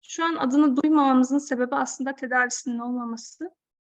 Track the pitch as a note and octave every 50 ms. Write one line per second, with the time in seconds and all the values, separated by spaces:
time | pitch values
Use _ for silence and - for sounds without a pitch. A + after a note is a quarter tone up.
0 | _ - - - E4 E4 E4 - C4+ B3+ B3+ C#4+ D4+ D4 B3+ C4+ D4 D4+ D#4 D4+
1 | C#4 C4+ C4 B3+ B3+ B3+ C4+ C#4+ C#4+ - C4+ A#3+ B3 B3 C#4 C#4 C4 C4 - -
2 | C4 C4+ C4+ - C4+ A#3 B3+ B3 B3 A#3+ - - - B3+ A#3+ A#3 A#3+ B3 B3 B3
3 | A#3+ A#3 A3+ A3+ - - - _ D#4+ F4+ _ _ _ _ _ _